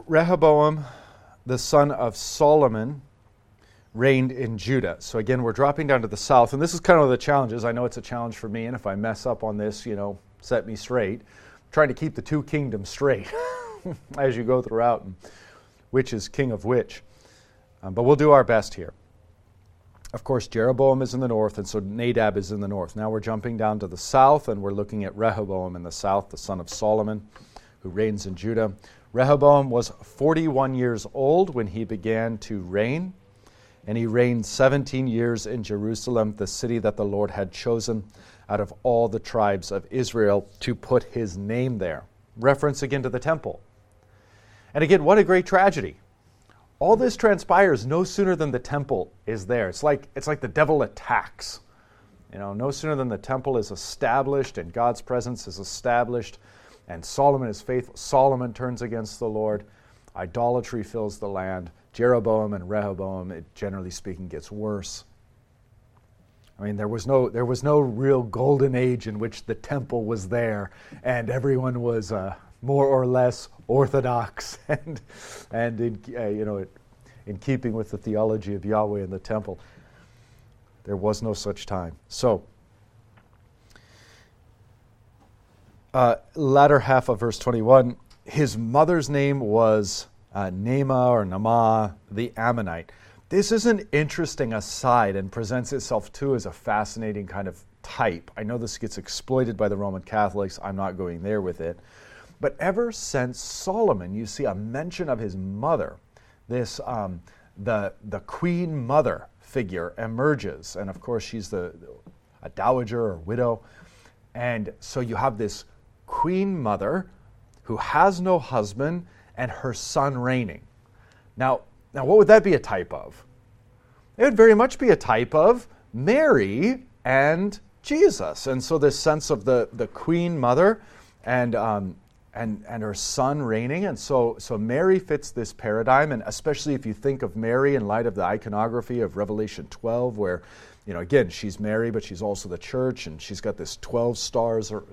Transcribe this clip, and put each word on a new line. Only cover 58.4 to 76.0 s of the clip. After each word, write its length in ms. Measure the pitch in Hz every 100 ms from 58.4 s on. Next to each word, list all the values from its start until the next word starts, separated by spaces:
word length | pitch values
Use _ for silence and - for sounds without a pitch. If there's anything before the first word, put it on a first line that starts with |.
| 123
turns 300 | 107 127 117
against 380 | 120 113 110 -
the 100 | 113
Lord, 340 | 107 107 104 - _ _ _ _ 92
idolatry 640 | 90 120 120 123 120 120
fills 380 | 101 117 104 104
the 100 | 104
land. 400 | 95 95 92 87 - _
Jeroboam 600 | - 120 123 113 110 107
and 140 | 101 87
Rehoboam, 640 | 104 101 92 95 95 92
it, 140 | 82 -
generally 380 | - 101 95 90
speaking, 360 | - 101 87 92
gets 240 | 78 -
worse. 520 | 104 107 101 95 - - _ _ _ _ _ _ _ _ _ _ _ _ _ _ -
I 40 |
mean, 140 | 101 104
there 100 | 104
was 180 | 113 104
no, 240 | 135 120
there 160 | 113 123
was 160 | 123
no 180 | 139 151
real 440 | 135 110 135 131
golden 500 | 113 113 131 143 139
age 320 | 127 127 120 110
in 140 | 104
which 260 | 113 - -
the 80 |
temple 520 | 110 - 143 120 120 107
was 220 | 113 92
there 440 | 120 117 104 98 - - -
and 260 | 123 123 113
everyone 500 | 127 139 127 127 123
was, 300 | 120 117 101
uh, 220 | 107 95 - - -
more 220 | 123 139 139
or 220 | 135 127
less 420 | 127 123 - - - -
orthodox 920 | 127 139 139 123 120 107 - - -
<laughs> 40 | -
and, 340 | 147 160 147 - - - - -
and 300 | 113 117 113
in, 340 | 117 104